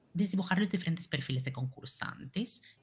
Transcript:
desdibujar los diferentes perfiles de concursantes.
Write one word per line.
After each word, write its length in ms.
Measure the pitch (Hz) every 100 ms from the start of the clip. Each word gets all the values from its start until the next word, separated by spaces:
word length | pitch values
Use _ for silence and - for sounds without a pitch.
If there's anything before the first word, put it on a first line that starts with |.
| _
desdibujar 460 | 170 196 190 180 185
los 100 | 208
diferentes 380 | 180 - 165 -
perfiles 360 | 147 - 127
de 80 | 131
concursantes. 1080 | 127 131 - - - - - 135 190 240 - - -